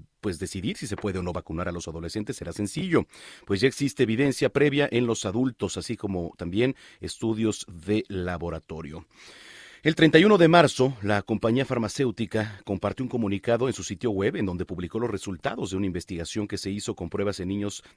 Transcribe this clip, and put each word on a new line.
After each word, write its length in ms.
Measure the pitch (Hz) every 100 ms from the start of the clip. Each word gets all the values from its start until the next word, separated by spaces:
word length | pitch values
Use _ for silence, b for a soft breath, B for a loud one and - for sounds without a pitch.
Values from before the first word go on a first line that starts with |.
| - _
pues, 180 | 104 85
decidir 380 | 95 98 98 -
si 100 | 104
se 80 | 101
puede 240 | 104 92
o 40 |
no 100 | 90
vacunar 340 | 87 - 80 87
a 60 |
los 160 | 85 82
adolescentes 480 | 80 85 110 104 113
será 160 | -
sencillo, 520 | 85 104 - 185 151 120 B B B -
pues 140 | 101
ya 80 | 131
existe 360 | - 139 -
evidencia 440 | 117 113 139 127 135
previa 400 | - 147 139 143
en 180 | 117 123
los 180 | 110 104
adultos, 500 | 101 131 117 98 95
así 220 | - 113
como 340 | 101 92 85 -
también 380 | 87 95 127 - b b
estudios 640 | 92 - 113 110 110 101 -
de 380 | 85 85 107 -
laboratorio. 1000 | 95 90 87 85 80 - 80 76 78 - b b b b b b b
El 100 | 156
treinta 240 | 165 160 160
y 80 | 202
uno 140 | 202
de 80 | 165
marzo, 500 | 170 147 - 131 123
la 180 | 98 104
compañía 420 | - 107 113 120
farmacéutica 960 | 131 123 107 - 131 110 110 110 110 104 -
compartió 380 | 98 101 95
un 60 | 127
comunicado 580 | 120 104 98 - 117 131
en 60 |
su 100 | 110
sitio 260 | 92 101 123
web 260 | 98 98 170
en 120 | 98
donde 180 | 90 90
publicó 320 | 87 87 113
los 140 | 120
resultados 580 | 101 - 87 - 240 92
de 80 | 95
una 80 | 101
investigación 640 | 87 - 87 85 110 104
que 100 | 98
se 140 | 98
hizo 240 | 101 - 104
con 160 | 87
pruebas 280 | 101 101 98
en 100 | 92
niños 340 | 101 101 - -